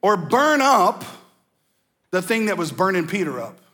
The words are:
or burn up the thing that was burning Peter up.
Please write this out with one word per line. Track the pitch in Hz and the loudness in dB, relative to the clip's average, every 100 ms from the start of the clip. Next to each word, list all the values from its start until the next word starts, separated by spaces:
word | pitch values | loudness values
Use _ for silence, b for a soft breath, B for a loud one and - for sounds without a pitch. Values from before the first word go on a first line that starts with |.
or | 196 208 | 2 0
burn | 151 240 302 294 | 0 2 2 2
up | 269 240 185 - - - _ _ _ _ _ _ _ _ _ | 4 4 4 0 -12 -18 _ _ _ _ _ _ _ _ _
the | 180 | -6
thing | 180 226 214 | -2 -2 0
that | 180 | -2
was | 165 | -4
burning | 135 190 185 165 | -2 0 0 -2
Peter | 202 165 127 | -4 -4 -6
up. | 113 - _ | -10 -14 _